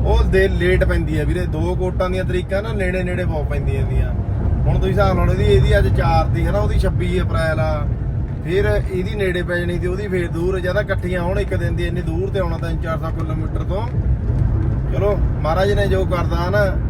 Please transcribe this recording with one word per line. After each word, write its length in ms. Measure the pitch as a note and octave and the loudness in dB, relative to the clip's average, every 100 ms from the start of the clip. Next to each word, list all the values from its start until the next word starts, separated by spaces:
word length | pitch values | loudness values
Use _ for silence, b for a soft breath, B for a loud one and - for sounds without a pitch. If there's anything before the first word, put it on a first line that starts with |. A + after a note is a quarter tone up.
ਉਹ 200 | - F#3+ | 4 4
ਦੇ 240 | F#3+ F#3+ F#3+ | 4 4 4
ਲੇਟ 360 | F3+ F3+ F#3 | 2 2 2
ਪੈਂਦੀ 340 | F3+ E3 D#3+ D#3 | 2 0 0 0
ਆ 60 | |
ਵੀਰੇ, 220 | D3 F3 F3 | 0 0 -2
ਦੋ 280 | D#3 E3+ | -2 -2
ਕੋਰਟਾਂ 360 | F3+ F#3 - F#3 | -2 -2 -2 -2
ਦੀਆਂ 140 | F#3 | -2
ਤਰੀਕਾਂ 380 | F3+ F3+ - F#3+ | -2 -2 -2 -4
ਨਾ 100 | A3 | -2
ਨੇੜੇ 300 | G#3+ F#3 F3+ | -2 -2 -2
ਨੇੜੇ 220 | F3+ F3 | -2 -2
ਬਹੁਤ 220 | F3 D#3 - | -2 -2 -2
ਪੈਂਦੀਆਂ 340 | D3 - - | -2 -2 -2
ਇਹਦੀਆਂ। 320 | - - - - - - - - | 0 0 0 -2 -2 -2 0 0
ਹੁਣ 120 | - | 2
ਤੁਸੀਂ 180 | - F#3+ | 2 2
ਹਿਸਾਬ 240 | F#3+ F#3 C4 | 4 2 4
ਲਾ 80 | |
ਲਓ 80 | F3 | 2
ਇਹਦੀ, 120 | F#3+ | 2
ਇਹਦੀ 340 | G3+ G3+ F#3+ G#3 | 4 4 6 4
ਅੱਜ 180 | - - | 4 2
ਚਾਰ 300 | A#3 G3+ - | 2 2 2
ਦੀ 200 | - E3+ | 0 0
ਹਨਾ, 120 | G3 | 0
ਉਹਦੀ 200 | G#3 - | 2 2
ਛੱਬੀ 420 | F3+ E3 F3+ F3+ | 2 0 0 0
ਅਪ੍ਰੈਲ 400 | F3 - D#3+ D#3+ | 0 0 0 0
ਆ, 260 | D#3 - - - - - - - | 0 0 -2 -2 -4 -4 -4 -6
ਫਿਰ 380 | D#3 F#3 G3+ G#3 - | -2 0 2 0 0
ਇਹਦੀ 240 | F#3 F3+ | -4 -4
ਨੇੜੇ 280 | G#3 F#3+ F3 | -2 -2 -2
ਪੈ 160 | E3+ F3 | -2 -2
ਜਾਣੀ 200 | F3 F3 | -2 -2
ਤੇ 80 | F3+ | -2
ਉਹਦੀ 220 | F#3 G#3 | -4 -2
ਫੇਰ 200 | F#3 F3 | -4 -4
ਦੂਰ। 320 | E3 F3+ F#3 | -2 -2 -2
ਜਿਆਦਾ 200 | F3+ F#3+ | -2 -2
ਇਕੱਠੀਆਂ 420 | G3+ F#3+ F3+ F3+ | -2 -4 -2 -2
ਹੋਣ 160 | F3 F#3+ | -2 -2
ਇੱਕ 160 | F#3+ | -2
ਦਿਨ 220 | F#3+ E3+ E3 | -2 -2 -2
ਦੀ, 100 | F3 | -2
ਇੰਨੀ 140 | F3+ | -2
ਦੂਰ 300 | E3 D#3+ G3 | -4 -4 -2
ਤੇ 80 | G3 | -2
ਆਉਣਾ 200 | F3+ E3 | -2 -4
ਤਿੰਨ 220 | E3+ D#3 | -4 -4
ਚਾਰ 180 | E3 D#3+ | -4 -4
ਸੌ 120 | D#3+ | -4
ਕਿਲੋਮੀਟਰ 540 | D#3 D#3+ D#3+ D#3 - | -4 -4 -4 -4 -4
ਤੋਂ। 240 | - F#3+ B3+ - - - - - - - - - - | -4 -4 -2 -2 0 0 0 0 0 0 0 0 -2
ਚਲੋ 240 | - G3+ G3 | 0 0 2
ਮਹਾਰਾਜ 560 | - - D3+ E3+ G3 | 0 0 0 2 2
ਨੇ 140 | G3+ G3 | 2 2
ਜੋ 180 | F#3+ | 2
ਕਰਦਾ 460 | F3+ F3 E3+ - F3 | 2 0 4 4 4
ਨਾ 260 | G3+ G3 F3+ | 2 4 2